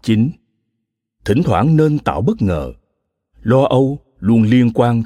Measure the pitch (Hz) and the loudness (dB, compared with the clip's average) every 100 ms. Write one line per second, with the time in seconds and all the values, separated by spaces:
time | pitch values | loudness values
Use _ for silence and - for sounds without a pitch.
0 | - 110 127 - _ _ _ _ _ _ | -2 0 0 -4 _ _ _ _ _ _
1 | _ _ - 143 170 92 135 156 156 147 | _ _ -4 -2 0 0 2 2 2 0
2 | - 80 123 220 104 82 65 60 _ _ | -4 -4 -4 -2 -4 -4 -8 -14 _ _
3 | _ _ _ _ 110 131 139 127 135 147 | _ _ _ _ -2 0 2 0 0 -4
4 | _ _ 95 113 110 127 120 113 120 117 | _ _ 0 2 4 2 2 2 0 0